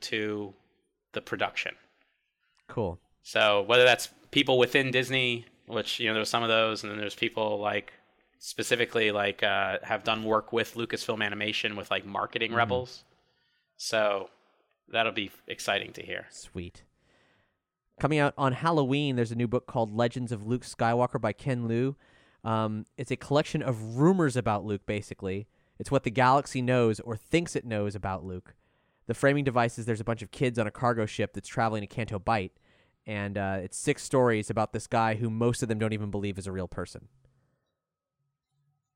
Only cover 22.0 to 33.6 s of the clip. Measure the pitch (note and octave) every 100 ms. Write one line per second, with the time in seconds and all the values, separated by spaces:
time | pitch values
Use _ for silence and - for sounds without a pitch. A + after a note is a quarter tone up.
22 | _ _ _ _ A2+ A2 A2 G#2+ - -
23 | B2 B2+ - C#3+ - D#3 C3 A2 A2 A#2+
24 | D#3+ G3 D3 A#2+ A2+ G#2 G#2 G2+ - G#2
25 | - - F#2+ G2 - _ _ - - C3+
26 | B2 A2+ B2+ C#3+ - B2+ B2 B2+ A#2 G#2+
27 | A#2+ A2 - E3 E3+ D3+ A#2 G#2+ G#2 G2
28 | G2 F#2+ F#2 F2+ - _ _ _ _ _
29 | - A2+ C#3 C#3+ C3+ A#2+ A#2+ - A#2 A2
30 | A2+ A2+ G2+ - B2+ A#2+ G#2 - B2 A2+
31 | G#2+ - G#2 G2+ - - A2+ A2 G2+ -
32 | A2 G#2 A2+ A2 F#2 _ _ _ _ _
33 | - G#2 G2+ G2+ G2 G2